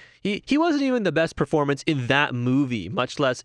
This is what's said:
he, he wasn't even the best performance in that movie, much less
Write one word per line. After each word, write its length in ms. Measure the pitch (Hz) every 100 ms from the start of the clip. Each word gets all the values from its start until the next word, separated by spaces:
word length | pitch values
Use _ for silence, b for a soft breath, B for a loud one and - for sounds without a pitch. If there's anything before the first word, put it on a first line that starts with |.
| B B
he, 220 | 196 208 -
he 100 | 285
wasn't 280 | 339 285
even 180 | 277 247
the 80 | 190
best 240 | 156 160
performance 480 | - 151 156 143 139
in 240 | - 147 117
that 260 | 139 147
movie, 560 | 123 120 135 135 117 85
much 300 | 131 123 -
less 240 | 135 123